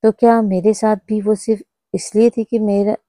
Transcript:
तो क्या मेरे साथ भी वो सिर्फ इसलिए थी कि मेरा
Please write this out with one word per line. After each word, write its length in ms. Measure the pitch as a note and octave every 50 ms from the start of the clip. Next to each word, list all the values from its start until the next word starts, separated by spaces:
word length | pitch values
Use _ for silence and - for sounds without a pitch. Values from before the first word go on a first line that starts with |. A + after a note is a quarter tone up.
| -
तो 80 | A3 G#3
क्या 280 | _ - A#3 A#3 A3+ A3
मेरे 300 | G#3 F#3+ F3+ F3 G#3+ G#3+
साथ 220 | - - G#3+ G#3+ G3 _ _
भी 120 | G#3+ G#3+
वो 140 | G3+ G#3 G#3+
सिर्फ 260 | G3+ - - A3 G3+ - _ _ _ _ _ -
इसलिए 360 | F3+ - - - G#3 A3+ A#3
थी 140 | - - A3
कि 140 | _ - A3+
मेरा 360 | G#3+ G#3 G3+ G3+ G3+ G3+ G#3+ - _